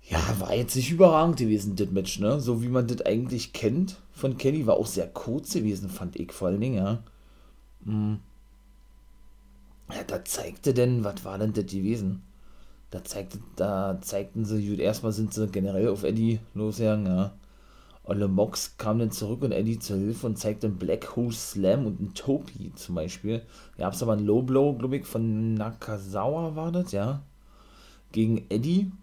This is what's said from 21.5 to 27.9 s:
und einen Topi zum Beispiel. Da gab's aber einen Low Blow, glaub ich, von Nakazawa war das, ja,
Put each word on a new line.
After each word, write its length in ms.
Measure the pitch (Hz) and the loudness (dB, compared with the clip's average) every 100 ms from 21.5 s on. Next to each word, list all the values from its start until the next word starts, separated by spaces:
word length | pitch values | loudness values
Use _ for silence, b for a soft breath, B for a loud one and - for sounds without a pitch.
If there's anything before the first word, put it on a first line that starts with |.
| 101 95 139 117 | 0 2 2 0
und 140 | 92 | -2
einen 140 | 98 | -6
Topi 600 | - - 135 - - 95 - | -6 -2 -2 -2 -12 -14 -12
zum 200 | - 87 | -6 -4
Beispiel. 480 | 80 - 101 117 - B B - | -4 -6 -4 -4 -6 B B -6
Da 80 | 90 | -6
gab's 180 | 95 | -2
aber 100 | 113 | 0
einen 120 | 107 104 | 2 4
Low 160 | 110 | 4
Blow, 320 | 127 131 143 | 4 4 4
glaub 180 | 127 127 | 2 -2
ich, 120 | 135 - | -2 -4
von 480 | 117 113 107 113 | -2 0 2 0
Nakazawa 1000 | 110 107 113 - 104 98 98 110 156 165 156 | 0 -2 -6 -8 -8 -6 -2 0 0 -4 -4
war 160 | 165 | -2
das, 200 | 175 180 | -2 -2
ja, 300 | 98 107 143 139 - b b b b b | 0 0 -2 -8 -20 b b b b b